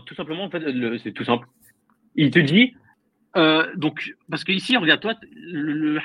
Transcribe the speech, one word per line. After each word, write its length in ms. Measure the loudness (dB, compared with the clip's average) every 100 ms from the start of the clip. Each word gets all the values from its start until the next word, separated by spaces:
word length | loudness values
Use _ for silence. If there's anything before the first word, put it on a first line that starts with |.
| -10
tout 100 | -12
simplement, 300 | -10 -8 -6
en 40 |
fait, 100 | -6
le, 380 | -4 -2 -2 -4
c'est 120 | -8
tout 140 | -6 -2
simple. 220 | -2 -2 _ _ _ _ _ _ 0
Il 160 | 4
te 80 | 4
dit, 360 | 4 4 4 0 _ _ _ _ _ 2
euh, 320 | 4 4 0 -2
donc, 400 | -4 -4 -10 -14 -10
parce 140 | -8 -4
que 80 |
ici, 240 | -4 0 0
regarde-toi, 380 | 2 2 0 -6 -10
le, 400 | -20 -12 -6 -4
le 260 | -2 -2 0